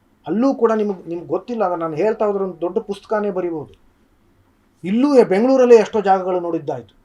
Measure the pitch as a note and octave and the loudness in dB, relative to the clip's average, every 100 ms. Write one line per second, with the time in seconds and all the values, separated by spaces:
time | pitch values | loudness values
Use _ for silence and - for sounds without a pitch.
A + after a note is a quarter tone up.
0 | _ _ - G3 C4+ C4 A3+ A3 G#3 F#3 | _ _ -6 -2 0 0 0 0 -2 -6
1 | E3 E3+ D3 F3+ G#3 A#3 F#3+ F3 E3 D3+ | -10 -12 -6 -6 -6 -4 -4 -2 -6 -2
2 | G#3 A3 G#3 G3 F#3+ E3 E3+ F#3+ A3 G3+ | -2 -2 -2 -2 -6 -6 -6 -6 -6 -12
3 | - G#3+ G#3 F#3 F3 D#3+ C3 - _ _ | -6 -4 -4 -4 -6 -8 -12 -20 _ _
4 | _ _ _ _ _ _ _ _ E3+ A3 | _ _ _ _ _ _ _ _ -4 0
5 | D4 C4+ F3+ F#3 B3 C4+ B3 A#3 G3+ A3 | 4 4 6 2 4 4 8 6 6 -2
6 | G3 F#3+ F#3 F3+ E3+ E3 D3 C3 A2+ _ | 2 0 0 -4 -4 -6 -6 -10 -12 _